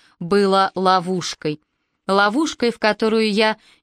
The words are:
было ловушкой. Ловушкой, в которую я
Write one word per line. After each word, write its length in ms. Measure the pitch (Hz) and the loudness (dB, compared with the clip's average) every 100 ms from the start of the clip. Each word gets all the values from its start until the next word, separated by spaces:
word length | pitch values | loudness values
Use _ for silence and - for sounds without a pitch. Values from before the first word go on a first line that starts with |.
| _ - | _ -12
было 520 | 170 202 196 190 190 185 | -2 2 2 2 2 0
ловушкой. 840 | 190 185 175 185 - - 156 151 _ _ _ _ - | 2 2 0 -6 -6 -8 -8 -8 _ _ _ _ -2
Ловушкой, 680 | 196 208 247 320 - 240 | 2 2 0 -2 -2 -4
в 80 | - | 0
которую 520 | 214 214 220 226 220 | -2 0 0 0 0
я 260 | 202 220 214 _ _ | 0 0 -2 _ _